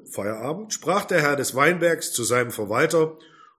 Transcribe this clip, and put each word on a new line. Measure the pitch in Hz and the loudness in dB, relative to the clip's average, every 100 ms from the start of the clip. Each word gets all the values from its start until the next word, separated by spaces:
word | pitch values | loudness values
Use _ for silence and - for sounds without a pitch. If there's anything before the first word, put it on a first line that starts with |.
| - | -14
Feierabend, | - 101 110 123 180 220 | -6 -6 -4 -6 -8 -8
sprach | - 143 196 202 | -8 -2 -2 2
der | 180 | 2
Herr | 147 139 | 2 2
des | 123 127 | -2 2
Weinbergs | 151 180 170 160 - | 4 4 2 0 -4
zu | - | -4
seinem | 117 123 120 | 0 0 0
Verwalter, | 110 101 113 160 165 160 - - - - | -4 -2 0 2 2 0 -2 -20 -20 -20